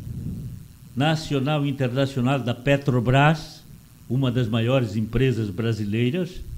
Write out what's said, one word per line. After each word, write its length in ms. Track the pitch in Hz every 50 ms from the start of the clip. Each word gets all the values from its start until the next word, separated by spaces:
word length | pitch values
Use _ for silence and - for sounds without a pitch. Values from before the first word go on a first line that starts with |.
| - - - - - - - - - - - - - - - - - - -
nacional 720 | 120 135 156 160 151 156 - 147 139 127 139 151 151 143
e 40 | 143
internacional 680 | 135 139 135 123 113 131 139 135 139 143 120 127 139 139
da 140 | 113 117 120
Petrobras, 1080 | - - 143 143 139 139 - 127 123 117 120 123 135 143 151 165 156 - - - - - - - - - - - - - -
uma 220 | 117 131 135 127
das 160 | 117 127 127 107
maiores 480 | 110 120 113 117 131 135 123 110 98
empresas 540 | 110 110 104 - 120 131 131 123 107 113 104
brasileiras, 800 | 92 87 113 117 113 107 107 101 101 113 120 123 135 180 185 - - - - - -